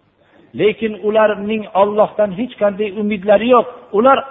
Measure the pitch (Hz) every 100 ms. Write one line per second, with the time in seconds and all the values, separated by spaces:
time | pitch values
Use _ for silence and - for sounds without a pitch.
0 | _ _ _ _ _ 113 196 - 226 208
1 | 208 220 214 196 202 220 202 185 208 208
2 | 202 - 208 180 247 - 208 190 214 196
3 | 208 208 196 202 233 240 190 - - 202
4 | 254 254 -